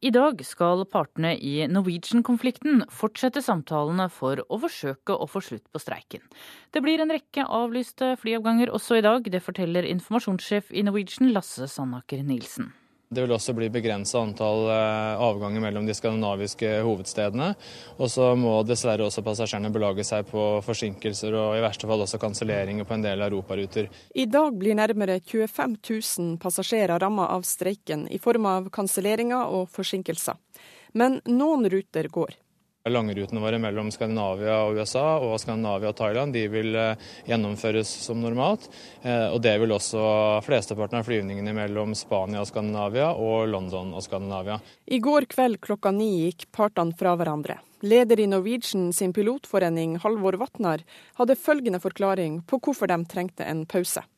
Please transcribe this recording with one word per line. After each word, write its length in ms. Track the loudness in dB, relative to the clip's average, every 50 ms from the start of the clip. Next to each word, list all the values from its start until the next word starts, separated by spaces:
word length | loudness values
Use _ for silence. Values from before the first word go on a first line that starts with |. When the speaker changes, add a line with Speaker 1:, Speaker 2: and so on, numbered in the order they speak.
| 2
Speaker 1:
I 60 | 4
dag 260 | 6 6 6 6 4 0 -8
skal 400 | -14 -2 0 2 2 4 2 0
partene 480 | 0 0 -2 -2 -2 _ -2 0 0 0 -2
i 260 | -2 -4 -2 -2 -2
Norwegian-konflikten 1160 | 2 2 2 2 2 -2 -4 -4 2 2 2 4 4 2 2 2 -2 -2 -2 0 4 4 4 4 2
fortsette 500 | -6 -4 -4 -4 -2 0 -2 0 0 0
samtalene 720 | -2 0 -2 -2 -2 -2 0 0 0 0 0 0 -2 -2 -4
for 240 | -4 -2 -2 -2
å 240 | -2 -4 _ -6 -4
forsøke 560 | -4 -4 -6 -4 -6 -6 -6 -6 _ -4 -2
å 80 | -2 -2
få 160 | -4 -6 -8
slutt 240 | -8 -8 -12 -14 _ _ _
på 80 | -12
streiken. 400 | -10 -10 -12 -12 -12 _ -16 -16 _ _ -20 -20 -20 -20 -20 -20 -20 _
Det 120 | -2 0 2
blir 180 | 2 2 2
en 80 | 2 2
rekke 400 | 0 -2 -4 _ -4 -4 -4 -2
avlyste 640 | 0 -2 -2 0 -2 -4 -4 -4 -4 -2 0 0 0 -2
flyavganger 480 | -2 -2 -2 0 2 2 4 4 4 2
også 300 | 0 -4 0 4 4 6
i 20 |
dag, 240 | 6 6 6 4 2
det 160 | 0 -2 -4
forteller 480 | -4 -4 -4 -4 -2 0 0 0 0 0
informasjonssjef 840 | -2 -2 -2 0 -2 -2 0 0 -2 -2 -2 0 -2 -2 -2 -2 -4
i 60 | 0 0
Norwegian, 500 | 2 2 0 -2 -4 -2 2 4 4 4
Lasse 320 | 4 0 -2 -8 -8 -8
Sandaker 580 | -8 -6 -6 -6 -4 -4 -8 -8 _ -6 -6 -2
Nilsen. 520 | -2 -2 -2 -4 -8 -8 -8 -10 -10 -10 _ _ _ _ _ _ _ -2
Speaker 2:
Det 60 | 0
vil 140 | 2 2 2
også 160 | 0 0 -2 -2
bli 140 | 0 -2 0
begrenset 460 | 0 0 0 0 0 0 -2 -2 0
antall, 480 | 0 0 0 -2 -2 0 2 2 2 2 2 2
eh, 480 | 2 2 2 2 0 0 -2 0 2 2
avganger 380 | 2 2 2 -2 -2 -2 -2
mellom 260 | -2 -2 -2 -2 -2
de 60 | -2 -4
skandinaviske 880 | -2 -2 -2 0 0 0 0 0 -2 -2 -6 -4 -2 -2 0 0 2 2
hovedstedene, 720 | 0 0 0 -2 -6 -4 -2 -2 -2 0 -2 -2 -2 -4 -4 -10 -20 -18 -18 -18 -20 -6 -4
og 100 | -4 -2
så 240 | 2 4 4 6 6
må 320 | 4 4 4 4 4 4
dessverre 380 | 2 0 0 2 0 2 2 0
også 160 | 0 -2 -2 -4
passasjerene 480 | -4 -2 -2 -2 -2 -2 -4 -4 -2
belage 320 | -2 0 0 0 0 -2 -2
seg 240 | -2 -2 -2 -4
på 320 | -2 -2 0 0 2 0 0 0
forsinkelser 720 | -2 -4 -2 -2 -6 -6 -4 -6 -6 -4 -4 -4 -2 0
og 180 | 0 0 2 2
i 60 | 2 0
verste 240 | 0 -2 -2 -4
fall 140 | -2 0 0
også 180 | 0 -2 -4 -4
kanselleringer 680 | -4 -4 -4 -4 -2 -2 0 -2 -2 -2 -4 -6 -4 -4
på 60 | -4
en 80 | -2 -2
del 180 | -2 -2 0
europaruter. 680 | -2 -2 -2 -4 -4 -4 -4 -4 -4 -4 -2 -4 -4 -4 -6 -18 -20 _ -2
Speaker 3:
I 80 | -2 -2
dag 340 | 2 4 4 4 4 0 0
blir 160 | 0 0 2
nærmere 460 | 2 2 2 2 0 0 0 0 -2
tjuefem 560 | -2 -4 -2 -2 -2 -2 -2 -4 -2 -2 -2
tusen 640 | -6 -4 -6 -6 -4 -4 -4 -4 -4 -2 -4 -4 -4
passasjerer 600 | -4 -4 -4 -4 -4 -2 0 2 2 2 2 2
rammet 300 | 2 2 2 2 0 0
av 120 | 0 -2 -2
streiken 680 | -4 -4 -2 -2 -4 -4 -4 _ -6 -6 -4 -4 -6
i 80 | -8 -2
form 280 | 2 2 4 4 4
av 240 | 2 2 0 -2 -4
kanselleringer 760 | -4 -4 -2 -2 0 0 0 0 0 0 0 0 0 0 -2
og 220 | 0 0 -2 -2 -4
forsinkelser. 680 | -6 -8 -6 -4 -4 -4 -4 -4 -4 -4 -4 -6 -6 -8 _ _ _ -20 -20 -20 -20 -20 -20 _ _
Men 260 | 2 4 4 4 0 0
noen 440 | 0 2 4 4 4 4 4 2 2
ruter 380 | 2 0 -2 _ -4 -4 -4 -4
går. 260 | -2 -4 -4 -4 -6 _ _ _ _ _ _ _ _ _ _
Speaker 2:
Langrutene 560 | 0 0 2 0 0 -2 -4 -4 -4 -4 -2
våre 160 | -2 0 0
mellom 320 | 0 -2 -2 -2 -2 -4 -4
Skandinavia 720 | -4 -4 -4 -2 0 0 0 -2 -2 -2 0 2 2 2 2
og 100 | 2 0
U 40 | 0 -2
S 80 | -2 0 0
A 140 | 2 2 2
og 220 | 2 0 0 -2 -2
Skandinavia 480 | -4 -4 -4 -2 -2 -2 -2 0 -2 -2
og 80 | -2
Thailand, 380 | 0 -2 0 0 0 0 0 0
de 60 | -2 -2 0 0
vil, 220 | -2 -2 0 0
eh, 220 | 0 0 0 0 -4 -8 -18 -20 -16 -6
gjennomføres 640 | -2 0 0 0 0 -2 -2 -2 0 0 0 -2 -2
som 320 | -6 -10 -8 -6 -6 -4
normalt, 480 | -2 -2 0 0 2 2 0 0 -4 -12 -20 -20 -20 -20 -20 -10
eh, 320 | -4 -2 0 0 0 2 0
og 80 | 2
det 140 | 4 4 4 6
vil 140 | 4 2 2
også 720 | 0 0 -2 -2 0 2 4 4 4 4 4 4 2 2
flesteparten 540 | 2 0 0 0 0 -4 -4 -4 -2 -2 -4
av 80 | -2
flyvningene 480 | 0 0 -2 0 -2 -4 -4 -4 -4 -4
mellom 380 | -4 -4 -2 -2 -2 -2 -2 -4
Spania 460 | -6 -4 -2 0 0 0 0 -2 -4 -6
og 40 |
Skandinavia 640 | -4 -4 -4 -4 -2 -2 -2 -2 -2 0 2 2 2 0
og 320 | 0 0 0 2 2 2 0
London 460 | 0 -2 -4 -4 -6 -6 -6 -6 -8
og 100 | -10 -10
Skandinavia. 560 | -6 -6 -6 -6 -4 -6 -6 -6 -6 -6 -8 -8 -14 -20 _ _
Speaker 3:
I 120 | -4 -2 0
går 240 | 2 4 4 4 2 2 0
kveld 300 | 2 2 2 2 -2 -4
klokka 300 | -6 -6 -2 0 0 0
ni 320 | 0 0 0 0 0 0
gikk 180 | -2 -2 _ -14 _ _
partene 400 | 0 0 0 2 0 -2 -2 -2
fra 240 | 0 2 2 2
hverandre. 400 | 2 2 -2 -2 -4 -4 -6 -8 -10 -12 _ _ _
Leder 400 | 2 6 6 6 8 8 6 4
i 60 | 6
Norwegian 640 | 4 2 2 0 0 -2 -2 -4 -2 -2 0 0 0 0
sin 220 | 0 0 0 0
pilotforening, 840 | 2 0 0 0 -2 _ 0 0 2 2 2 2 0 0 -2 -2 -2 0
Halvor 340 | 0 0 2 2 0 2
Vatnar, 480 | 0 -2 -6 _ -2 0 0 0 0 -4 _ -20 -20 -20 -20 _
hadde 240 | 0 4 4 4 2
følgende 400 | 4 2 2 2 2 0 -2 0
forklaring 600 | -2 -4 -2 0 0 0 2 2 0 -2 -2 -6 -4
på 160 | -2 -2 0
hvorfor 260 | 0 0 -2 0 0
de 140 | 0 0 0 0
trengte 420 | -4 -4 -4 -4 -4 -6 -8 -8 -6
en 160 | -4 -6 -6
pause. 400 | -2 -2 -2 0 0 -4 -6 -8 _ _